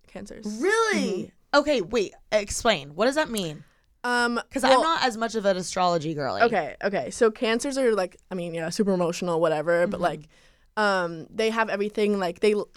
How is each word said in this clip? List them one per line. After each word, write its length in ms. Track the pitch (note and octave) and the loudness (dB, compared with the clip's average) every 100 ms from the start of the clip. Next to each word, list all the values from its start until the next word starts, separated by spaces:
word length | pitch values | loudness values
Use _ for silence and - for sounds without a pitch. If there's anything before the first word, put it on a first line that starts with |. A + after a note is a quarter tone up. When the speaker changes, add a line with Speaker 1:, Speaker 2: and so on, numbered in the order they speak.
| _ | _
Speaker 1:
Cancers. 380 | - G3+ - G#3+ G#3+ | -18 -16 -14 -10 -4
Speaker 2:
Really? 720 | F4 A4+ A4 E4+ A#3+ F#3+ - _ _ | 0 2 2 0 0 -4 -8 _ _
Speaker 1:
Mm-hmm. 60 | C#4+ | 2
Speaker 2:
Okay, 220 | D4 C4+ | 4 2
wait. 320 | F3 A#3 F#3 - - | 0 -2 -2 -6 -2
Explain. 640 | G#3+ G3+ - - D3+ C#3 D3+ | -2 -2 -2 0 0 -2 -2
What 100 | A#3 | 0
does 100 | D4+ | 0
that 140 | D#4 | -2
mean? 340 | A3 E3 D3+ - _ _ _ | -4 -6 -10 -18 _ _ _
Speaker 1:
Um, 360 | B3 B3 A#3+ A#3 - | -2 0 0 -2 -6
Speaker 2:
'Cause 100 | C4+ | 0
Speaker 1:
well, 100 | B3+ C4 | 4 4
Speaker 2:
I'm 40 | |
not 220 | D#4+ E4 | 4 0
as 140 | B3+ A3 | 0 -2
much 160 | A3+ A3+ | -4 0
of 100 | G3 | 0
an 120 | F#3 | 0
astrology 560 | E3+ F#3+ F3+ F3 D3 | -2 0 2 2 -2
girly. 280 | D3 C3 G2 | -4 -2 2
Speaker 1:
Okay, 320 | A#3 G3+ B2+ - | 2 2 -4 -4
okay. 260 | G#3 G3 B2+ | -4 -4 -4
So 200 | - A3+ | 2 0
Cancers 460 | A3 A3+ A#3 C#4+ C4+ | 2 -2 0 -2 0
are, 160 | B3+ G#3 | 2 2
like, 220 | F#3 - - | -2 -6 -12
I 60 | F#3+ | -10
mean, 180 | E3+ | -8
yeah, 160 | E3 E3 | -6 -4
super 220 | F3 G3+ | -2 0
emotional, 460 | F#3 E3+ E3+ F3+ E3 | 0 0 -2 -2 2
whatever, 460 | E3 D3+ D#3 E3+ F3+ | 2 2 2 2 2
but, 100 | F#3+ | 0
Speaker 2:
Mm-hmm. 60 | |
Speaker 1:
like, 180 | F3 D3+ - _ _ _ _ - | -2 -4 -12 _ _ _ _ 0
um, 480 | G#3 F#3+ F3 E3 - | 2 2 0 -6 -10
they 180 | G3+ A3 | -2 0
have 200 | A3+ G#3+ | 0 0
everything, 500 | G3+ G#3 G#3+ G#3 G3+ | 0 -2 0 0 2
like, 200 | F3+ F3 | -2 0
they, 120 | G#3+ G#3 - | 2 2 -2